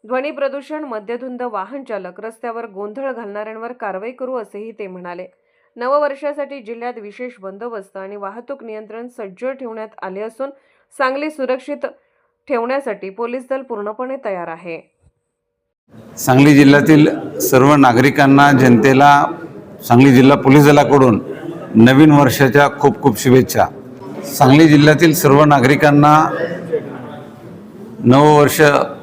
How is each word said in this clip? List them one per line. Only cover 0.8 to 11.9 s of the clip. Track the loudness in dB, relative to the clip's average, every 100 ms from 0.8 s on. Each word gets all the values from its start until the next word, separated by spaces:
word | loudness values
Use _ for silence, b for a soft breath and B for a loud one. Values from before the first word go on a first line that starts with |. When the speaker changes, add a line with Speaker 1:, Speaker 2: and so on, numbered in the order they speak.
Speaker 1:
मद्यधुंद | -12 -14 -12 -14 -12 -12
वाहन | -10 -10 -12 -14
चालक, | -12 -12 -12 -12
रस्त्यावर | -14 -12 -12 -12 -14
गोंधळ | -14 -14 -10 -12
घालणाऱ्यांवर | -12 -12 -12 -14 -14 -16
कारवाई | -12 -12 -10 -14
करू | -14 -12
असेही | -10 -12 -16 -18
ते | -16 -16
म्हणाले. | -16 -16 -16 -18 _ _ _ _ -12
नववर्षासाठी | -4 -4 -4 -6 -10 -10 -12 -14
जिल्ह्यात | -16 -14 -14 -14
विशेष | -20 -16 -18 -16
बंदोबस्त | -20 -16 -14 -14 -16 -18
आणि | -16 -14
वाहतूक | -16 -16 -18 -18
नियंत्रण | -16 -18 -18 -18 -18
सज्ज | -16 -18 -12 -12
ठेवण्यात | -12 -14 -14 -18 -16
आले | -14 -12
असून | -14 _ -14 -14 _ _ _ -6
सांगली | -6 -4 -10
सुरक्षित | -8 -8 -8 -8 -12 -12